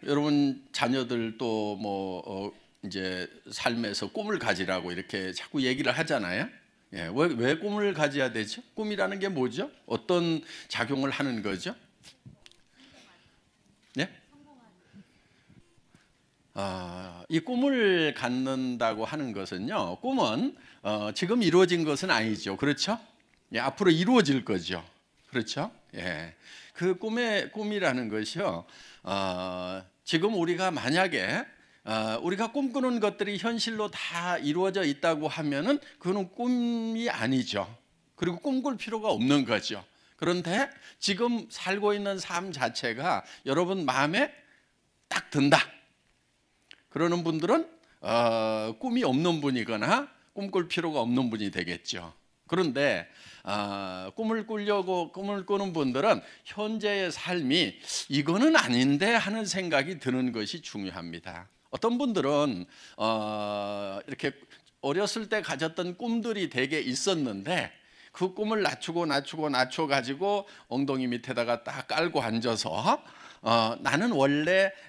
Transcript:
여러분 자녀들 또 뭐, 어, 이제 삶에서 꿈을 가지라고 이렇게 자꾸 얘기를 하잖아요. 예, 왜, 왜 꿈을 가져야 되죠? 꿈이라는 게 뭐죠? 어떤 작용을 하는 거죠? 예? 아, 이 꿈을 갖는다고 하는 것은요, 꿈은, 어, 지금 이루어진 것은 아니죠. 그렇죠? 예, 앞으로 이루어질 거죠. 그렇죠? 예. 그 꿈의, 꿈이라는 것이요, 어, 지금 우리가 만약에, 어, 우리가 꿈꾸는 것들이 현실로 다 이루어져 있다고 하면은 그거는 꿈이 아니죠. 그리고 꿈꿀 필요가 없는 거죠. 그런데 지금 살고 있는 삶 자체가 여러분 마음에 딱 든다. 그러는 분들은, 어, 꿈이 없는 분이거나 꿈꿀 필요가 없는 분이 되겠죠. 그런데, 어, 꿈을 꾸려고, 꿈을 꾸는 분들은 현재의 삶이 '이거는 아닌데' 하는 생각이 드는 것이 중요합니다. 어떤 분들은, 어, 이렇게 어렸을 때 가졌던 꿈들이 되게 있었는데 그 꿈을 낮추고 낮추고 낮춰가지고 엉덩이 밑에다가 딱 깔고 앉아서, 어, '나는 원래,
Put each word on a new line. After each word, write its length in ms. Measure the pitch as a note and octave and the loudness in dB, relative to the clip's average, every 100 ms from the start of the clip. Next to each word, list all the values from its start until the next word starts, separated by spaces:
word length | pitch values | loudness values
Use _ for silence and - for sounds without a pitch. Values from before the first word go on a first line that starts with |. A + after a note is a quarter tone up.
| - | 0
여러분 600 | C#3+ D3 D3 C#3+ C3 - | 2 4 4 4 0 -6
자녀들 640 | - A#2+ C3+ A#2+ A#2+ A2+ A2+ | -2 0 2 0 -2 -2 -4
또 380 | B2 A2 G#2 G2+ | -2 0 -2 -4
뭐, 480 | G#2 G2 F#2+ F#2 - | -4 -4 -4 -6 -8
어, 260 | F#2+ G2+ - _ _ G2+ | -6 -8 -10 _ _ -10
이제 440 | F#2+ F#2 F#2 F2+ - - | -6 -4 -4 -8 -12 -14
삶에서 640 | - - A#2 G#2+ G2+ G#2 | -4 -2 -2 -4 -4 -6
꿈을 260 | - G#3 G3 | -6 -4 -2
가지라고 540 | A#2+ F#2 F#2 F#2 F2 | 0 0 0 -2 -4
이렇게 400 | F2 F#2 G2+ F#2 | -8 -6 -6 -6
자꾸 280 | F2+ - D3 | -8 -6 0
얘기를 300 | B2+ B2+ C3 | 0 2 0
하잖아요. 560 | B2 D#3 C#3 F2+ G2 A3+ - _ _ - | 0 0 0 0 -2 -4 -8 _ _ -14
예, 140 | G2 E2 | -8 -4
왜, 140 | A2+ E3+ A#2+ | 2 2 2
왜 180 | B2 D#3+ | 0 0
꿈을 380 | G3+ G#3 G3+ | 0 0 0
가져야 380 | D#3 D3 C#3 C3 | 2 0 2 0
되죠? 320 | A2+ G#2+ - - | 0 -4 -6 -12
꿈이라는 460 | - G#3+ G3+ F#3+ G3 | -8 -4 -2 -2 -2
게 80 | G3 | -2
뭐죠? 400 | D#3 B2+ B2 C#4 - - | 0 -2 -2 -8 -8 -6
어떤 560 | A#2 - F3 E3+ D#3+ - - - | -4 2 2 2 0 -4 -16 -8
작용을 420 | - A#2+ C3+ C3+ | -4 -2 0 0
하는 320 | C3 C#3+ A2+ | 0 -2 -2
거죠? 320 | G2+ F#2+ F3+ A#3+ _ _ - - - - - _ _ _ C4+ - - - _ _ _ _ _ _ _ - | -2 -4 -6 -10 _ _ -20 -20 -20 -20 -20 _ _ _ -20 -20 -20 -20 _ _ _ _ _ _ _ -4
예? 100 | D#3 - _ - - - - _ _ G3+ - _ _ _ _ - - _ _ _ _ _ _ _ _ G2 | -4 -6 _ -20 -20 -20 -20 _ _ -20 -20 _ _ _ _ -20 -20 _ _ _ _ _ _ _ _ -8
아, 680 | G2 F#2 F2+ F2+ F#2 F2 - | -6 -6 -8 -10 -12 -14 -4
이 100 | E3 | -2
꿈을 760 | G3+ B3 C#4 B3+ G#3 F3 D#3 - | 0 0 2 4 4 4 2 0
갖는다고 880 | B2 B2+ C3 C3 C3 A#2+ A#2 G#2+ A2+ | -2 0 0 -2 -2 0 0 0 -4
하는 280 | D#3 C3 | -4 -6
것은요, 640 | G2 F#2+ F#2 A#2 G#3 F2 F#2 | -6 -6 -6 -4 -2 -4 -4
꿈은, 560 | B3 C4+ C3 A#2+ C4 - - - | -2 2 2 2 -2 -4 -18 -8
어, 300 | G2+ G#2+ G#2 | -4 -2 -2
지금 300 | G#2 F3+ A#3+ | -2 0 4
이루어진 400 | F3+ F3 F3+ F3 | 6 8 6 4
것은 260 | D#3 C#3 F#3 | 2 0 2
아니죠. 480 | A#2 A2 G#2 G2 F#2+ | 2 2 0 -2 -2
그렇죠? 420 | C#3 C#3+ - A3+ - _ _ _ - | 0 0 0 -4 -6 _ _ _ -8
예, 60 | - | -2
앞으로 320 | B2 - F#3+ | -2 2 4
이루어질 520 | E3 F#3 B3+ C#3+ C3+ | 6 6 6 6 4
거죠. 400 | G#2+ F#2+ E2 F2+ - _ _ _ _ | 2 -2 -2 -6 -8 _ _ _ _
그렇죠? 420 | B2+ A2+ C#3 G#3 - _ | -4 -4 -4 -6 -10 _
예. 400 | G2+ F2+ D#2 E2 - - - - | -10 -6 -6 -10 -16 -20 -20 -18
그 240 | - F3 F3+ | -4 -2 0
꿈의, 540 | A3 A#3 A#3 G3+ - | -2 -2 0 0 -2
꿈이라는 580 | G#3+ G#3 G#3 E3+ B2+ A2+ | -4 -4 0 2 0 0
것이요, 560 | G#2+ G#2+ D#3+ G3 E2+ - - - - | -2 -4 -2 -2 -2 -8 -20 -20 -14
어, 800 | - G2 F#2+ F2+ F#2 F2+ F2+ F#2+ F#2 _ | -4 -2 -2 -2 -6 -6 -8 -8 -12 _
지금 300 | - D#3+ G3+ | -2 0 2
우리가 380 | G#3 E3 F3 F#3 | 0 0 0 0
만약에, 760 | D3 B2+ E3 F#3+ C3+ F#2+ F3 C#4 - _ _ - | -2 0 2 2 2 0 -2 -4 -14 _ _ -4
어, 340 | A2 A2 A2+ | -2 -2 -2
우리가 300 | F3 G3 A3+ | -2 -2 -2
꿈꾸는 480 | C#4+ C4+ C4 B3+ A#3 | 0 -2 0 0 2
것들이 380 | G3+ G3+ G3+ G3 | 0 0 -4 -2
현실로 520 | A#3 A#3 A3+ A3 G#3 | -2 -2 -2 -2 -4
다 480 | - - E3+ F3+ F3 | -4 -6 -4 -2 -2
이루어져 460 | C#3+ E3 F#3+ F#3+ | 0 2 2 2
있다고 440 | D#3+ C#3 E3+ D3+ D3+ | 0 0 0 0 -2
하면은 520 | D#3+ D3+ C#3 G3 C#4+ - - | -2 -2 0 2 0 -2 -8
그거는 320 | F3 G3+ F#3 | -2 0 -2
꿈이 760 | - B3 B3 A#3+ A#3 A3+ A3+ A#3 | -4 0 2 0 0 -2 -2 -2
아니죠. 640 | A#2 A2+ C3 - G2+ F#2+ A#2 _ _ _ - | 0 2 2 0 -2 -4 -8 _ _ _ -4
그리고 220 | F3+ F3 | -2 -2
꿈꿀 400 | D4 C4 C#4+ A3+ | -2 0 0 -4
필요가 320 | A#3 A3 G#3+ | -4 -4 0
없는 360 | G#2+ B2+ C#3+ A#2 | 2 6 4 4
거죠. 380 | G#2+ - G#2 - _ _ - | 0 -2 -8 -12 _ _ -4
그런데 540 | D#3+ F3+ E3+ G3+ C#4 - - - | 0 0 0 0 -2 -6 -20 -6
지금 480 | - F#3+ A#3+ A#3 - | -2 0 0 0 -4
살고 440 | - F#3 G3 G#3 | -8 -4 0 2
있는 260 | G#3 G3+ F#3+ | 0 -2 -4
삶 320 | E3+ F3 F#3+ | -4 -6 -4
자체가 720 | D3 A#2+ A#2+ B2 A2+ E3+ G#2 - - - | -2 -2 -2 -4 -2 0 0 -4 -10 -2
여러분 400 | C#3+ F3+ G3 C#3+ | 0 0 0 0
마음에 460 | C3+ D3 G3 C#4+ - _ _ _ _ _ _ - | 2 2 2 0 -4 _ _ _ _ _ _ -4
딱 240 | - - | -4 -2
든다. 260 | D3 C#3+ - - - _ _ _ _ _ _ _ _ - - _ | 4 6 6 4 -6 _ _ _ _ _ _ _ _ -20 -20 _
그러는 340 | C#3+ E3+ F3 | 2 2 2
분들은, 440 | E3 D#3+ F3+ D#4+ E4 - _ _ | 0 0 4 4 2 -10 _ _
어, 720 | G2+ A#2 A#2 A2+ A2 A2 A2 A2 | 2 4 6 4 2 0 -2 -4
꿈이 240 | C4 A#3+ | -2 2
없는 380 | E3+ C3 F3 D#3+ | 4 4 4 2
분이거나 680 | C#3+ B2 G#2+ G#2+ B2+ A#3+ C#4+ - _ | 2 0 0 0 2 2 0 -12 _
꿈꿀 340 | - G3 F#3+ E3 | -8 -2 -2 -2
필요가 320 | - E3 D3 | -2 -2 0
없는 300 | A#2 B2 B2 | 2 2 2
분이 200 | G#2+ G2+ | 0 -4
되겠죠. 640 | F#2 E2+ E2+ - F2+ E2+ - _ _ - | -4 -4 -4 -6 -10 -10 -18 _ _ -4
그런데, 600 | E3+ E3+ B2+ C#3+ F#2 E2 - - - | 0 2 2 2 0 -4 -16 -20 -14
어, 680 | - G#2 G2+ G2+ F#2+ F#2 F#2+ - | -6 -4 -2 -4 -6 -8 -10 -6
꿈을 300 | A3 A3+ G#3+ | -2 -2 -4
꾸려고, 640 | G#3+ G#3 G3+ F#3 F3+ E3+ | -4 0 0 2 -2 -2
꿈을 340 | F3+ G3+ G3+ F#3 | -6 -6 -4 -2
꾸는 260 | G3+ G3 | -2 0
분들은 500 | E3 C3+ B2+ G#3 D#3+ - - - | 0 0 2 4 4 0 -18 -14
현재의 640 | - G#3+ A3 G#3 G3+ F3+ | -6 -4 -2 -2 0 -2
삶이 680 | - D#3+ F3+ C3 E3 A2+ - - - - | -4 -4 0 2 4 2 -2 -8 -6 -2
'이거는 460 | C#3 D3 F#3 D4+ D#4+ | 0 2 4 6 6
아닌데' 600 | B2 A#2+ C3 C#3+ G3 A#3 | 6 4 6 4 4 2
하는 300 | F#3 A3 G3+ | 0 -4 -4
생각이 540 | F3+ F3+ C#3+ D3 E3+ | -4 0 2 0 -2
드는 320 | C3 B2+ B2+ | -2 0 0
것이 300 | A2+ G#2+ - | -2 -4 -6
중요합니다. 840 | - G#2+ F#2+ F2 E2+ E2+ F#2 E2+ F#2 _ _ | -10 -8 -8 -8 -10 -10 -12 -14 -16 _ _
어떤 280 | B2+ A3+ A#3+ | -4 -2 0
분들은, 680 | C#4 F#3+ C3+ D3 D3 F#2 F2+ - - - | 0 2 2 2 2 0 -8 -16 -14 -2
어, 1000 | A2 A2 G#2+ G#2+ G#2 G#2 G2+ G2+ G2+ G2 - | 0 2 0 -4 -4 -4 -4 -6 -6 -8 -10
이렇게 240 | C3 C#3+ - - - _ _ | -6 -6 -6 -16 -20 _ _
어렸을 480 | C#3 D#3+ G3+ A3+ G#3 | -2 0 0 -2 -2
때 120 | G#3+ | -4
가졌던 560 | E3+ D#3 D#3+ E3 F3 F3 | -2 -2 -4 -2 -6 -4
꿈들이 520 | A#3 A#3 A#3 G#3 E3 | -2 -2 -2 -2 -2
되게 300 | B2+ C3 D#3 | 0 0 0
있었는데 920 | A#2 B2+ G3 E3+ C3 G2 G#2+ F3+ A2 - _ - - | -2 -2 0 0 0 -4 -2 -2 -2 -8 _ -20 -14
그 220 | - F#3 | -4 -4
꿈을 300 | F#3 G#3+ A3 | -2 -2 0
낮추고 420 | F#3 C3+ - E3 E3 | 0 -2 -4 -2 0
낮추고 440 | C#3 C#3 D#3 D3+ | 0 -2 -4 0
낮춰가지고 1000 | B2+ C3 - D#3 C#3 B2 C#3 G3 G3+ G3 - - | 2 2 0 2 2 0 -2 0 -2 -4 -14 -6
엉덩이 380 | B2 C#3+ C3+ B2+ | -2 0 0 -2
밑에다가 580 | A#2+ C3 A#2+ A#2 A#2 | -4 -4 -2 0 0
딱 240 | - C#3 - | -2 -10 -4
깔고 340 | C#3+ E3+ D#3+ | 0 0 0
앉아서, 840 | A#2 A2+ A#2+ A2 G#2+ F2 D#3+ D4 - - - - | 0 0 0 0 -2 -2 0 0 -2 -20 -20 -6
어, 360 | A2+ A#2 A2+ A#2 | 2 4 4 0
'나는 300 | C3 C#3+ A#3+ | 0 2 2
원래, 640 | D#3+ C#3 D3 D#3+ F#3+ F#3+ - | 4 4 4 4 4 2 0